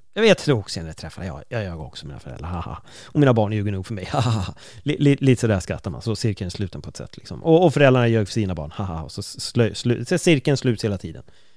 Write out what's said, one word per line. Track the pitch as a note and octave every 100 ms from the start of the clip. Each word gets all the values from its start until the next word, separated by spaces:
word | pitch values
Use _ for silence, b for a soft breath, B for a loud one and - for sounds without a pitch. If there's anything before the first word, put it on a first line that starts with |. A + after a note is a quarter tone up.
| - -
Jag |
vet, | A3
jag | F3+
tror | - A#2+
också | F#2+ G2
när | E2
jag | D2+
träffar, | F2 -
ja, | F#2 C#2 -
jag | A#2+
ljög | G2 E2+
också | D2+ - D2
mina | C#2+
föräldrar, | - - E2+
haha. | F2 F2 - - B
Och | B D3+
mina | C#3
barn | A#2 G2+
ljuger | G#2+ G#2
nog | G2 F#2
för |
mig, | G#2
<laughs> | F2+
haha. | D3 B2+ A2+ F2+ - B B
Li-, | C#3 D3+
li-, | C#3+ C#3
lite | C3+ B2
sådär | A2+ G2
skrattar | - E2+ G#2
man, | C2+
så | A2+ G#2+
cirkeln | A2+ G2 F#2
är |
sluten | - G2 -
på | -
ett | -
sätt, | - -
liksom. | - D#2+
Och, | E3 E3
och | F3+
föräldrarna | C#3+ C#3 B2+ A#2
ljög | A2+ G2+
för |
sina | A#2 G2
barn, | E2+ D2+
haha. | - F#2+ D#2+
Och | C#2
så | -
slö-, | - - - A#2+ A2
slu-, | E2 A#2+ A2+
så | A#2+ F3+
cirkeln | - D3 D3+ C#3
sluts | C3 A2
hela | G#2+ G2
tiden. | E2+ C#2 - b b